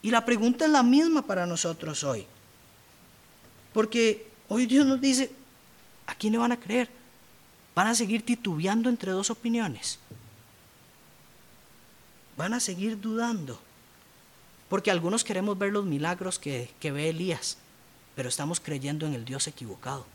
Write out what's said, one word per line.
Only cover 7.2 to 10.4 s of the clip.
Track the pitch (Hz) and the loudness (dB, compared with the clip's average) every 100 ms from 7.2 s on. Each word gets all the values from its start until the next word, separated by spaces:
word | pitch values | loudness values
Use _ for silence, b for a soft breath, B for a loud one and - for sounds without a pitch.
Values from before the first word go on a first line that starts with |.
| - - - - - - | -20 -20 -20 -20 -6 0
¿Van | 208 | 2
a | 233 | 2
seguir | 208 220 226 | 0 -2 0
titubeando | 233 202 156 180 220 240 | -2 -2 -2 0 2 2
entre | 240 190 | 0 -2
dos | 185 202 | -2 -2
opiniones? | 226 233 233 208 117 - - - - - - | -4 -2 0 -2 -4 -8 -10 -14 -20 -20 -20